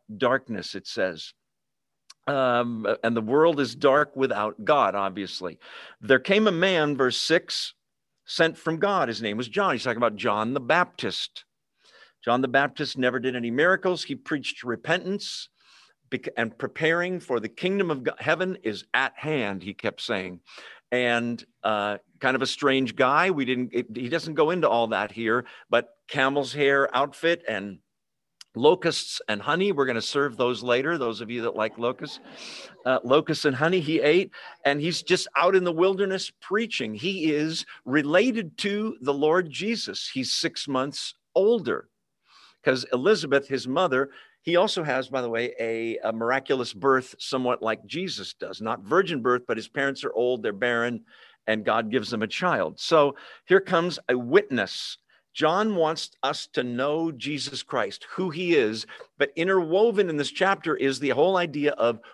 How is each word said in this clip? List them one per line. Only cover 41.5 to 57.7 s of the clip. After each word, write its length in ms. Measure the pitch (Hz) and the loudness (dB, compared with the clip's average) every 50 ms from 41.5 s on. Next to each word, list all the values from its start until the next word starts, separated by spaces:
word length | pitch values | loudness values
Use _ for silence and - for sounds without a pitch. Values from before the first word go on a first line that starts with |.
| 240 214 139 120 78 58 - _ _ _ _ _ _ _ _ _ _ - - - _ _ | 4 2 0 -2 -4 -4 -6 _ _ _ _ _ _ _ _ _ _ -20 -20 -20 _ _
'cause 220 | - 147 131 123 127 - | 0 2 2 0 0 -2
Elizabeth, 560 | 127 123 139 202 214 165 160 135 139 139 139 - | -2 2 4 4 2 2 2 2 2 2 2 0
his 180 | 135 123 123 | -6 -4 -4
mother, 440 | 127 135 175 185 165 131 131 139 139 - - - _ _ _ | -2 0 0 2 2 2 0 0 -2 -6 -20 -20 _ _ _
he 140 | - 165 170 | -4 2 2
also 260 | 175 208 214 - 185 | 4 4 2 0 -2
has, 260 | 156 147 127 131 127 120 | -2 -2 -2 -2 -2 -4
by 140 | 135 131 | -4 -4
the 80 | 123 117 | -2 -2
way, 240 | 113 113 120 123 120 - | -2 -2 -2 -4 -4 -4
a, 380 | 113 113 113 113 113 113 117 - - | -4 -2 -2 -2 -4 -4 -4 -4 -4
a 80 | 110 | -4
miraculous 640 | 113 113 113 117 131 135 135 - 139 127 120 - - | -2 -2 0 0 0 0 0 0 -2 0 -2 -4 -4
birth, 400 | 95 107 139 131 131 127 - - - | 0 2 4 4 4 2 -4 -12 -12
somewhat 440 | - - 139 131 127 123 123 - | -8 -4 -2 -2 0 0 0 0
like 240 | 107 110 110 107 101 | 0 -2 -2 -4 -6
Jesus 480 | 101 - 170 190 170 120 107 92 - - | -10 -8 -6 -6 -6 -8 -8 -10 -12 -12
does. 260 | - - 98 98 - | -12 -12 -12 -10 -8
Not 200 | 110 110 120 - | -6 -6 -6 -6
virgin 420 | 98 101 156 185 190 165 165 127 | -2 2 2 2 2 2 0 0
birth, 240 | 113 127 123 123 123 | 2 2 2 2 0
but 100 | - 113 | -2 -4
his 120 | 110 107 - | -4 -4 -8
parents 360 | - 143 139 139 135 - 147 | -4 -2 -2 -2 -2 -4 -6
are 80 | - | -4
old, 300 | - 110 123 123 127 113 | -2 0 0 0 0 0
they're 100 | 107 107 | -2 -4
barren, 540 | 101 98 123 120 120 117 117 123 120 107 - _ _ - - - _ _ - | -4 -2 0 0 0 0 0 -2 -4 -6 -10 _ _ -20 -20 -20 _ _ -2
and 180 | 110 110 110 101 | -2 0 0 2
God 260 | 120 107 117 113 107 | 2 2 2 0 0
gives 200 | 113 127 104 110 | 0 -2 -2 -2
them 120 | 117 107 | -4 -4
a 40 | 110 | -4
child. 520 | 104 - - 185 180 147 107 85 78 82 - | -4 -4 -2 0 0 2 0 0 -2 -4 -6
So 380 | - - 165 156 143 139 139 - - - - - _ | -2 4 4 6 6 4 2 -4 -14 -20 -20 -8 _
here 140 | - 185 190 | 4 4 4
comes 380 | 190 - 185 170 170 180 147 - - - | 4 4 2 2 2 0 -4 -6 -2 -2
a 80 | 127 127 | -2 -2
witness. 800 | 120 120 156 208 208 - 131 113 98 90 - - - - - - _ _ _ _ _ _ | 0 4 4 4 4 2 -2 -2 -2 -2 -4 -10 -10 -10 -12 -14 _ _ _ _ _ _
John 440 | - - 156 156 175 196 214 220 202 | -4 0 0 2 2 2 2 0 2
wants 340 | 170 160 156 160 151 - - _ - | 2 0 0 0 -4 -8 -12 _ -4
us 240 | - 139 127 - - - | -2 -2 -2 -4 -8 -8
to 140 | - 151 | -4 -4
know 480 | 123 123 120 123 131 147 151 165 165 165 | -4 -2 -2 -2 0 0 0 0 -2 -4
Jesus 520 | 147 113 110 143 151 135 120 135 131 - | -4 -6 -8 -6 -6 -6 -6 -8 -10 -10
Christ, 420 | - - | -8 -4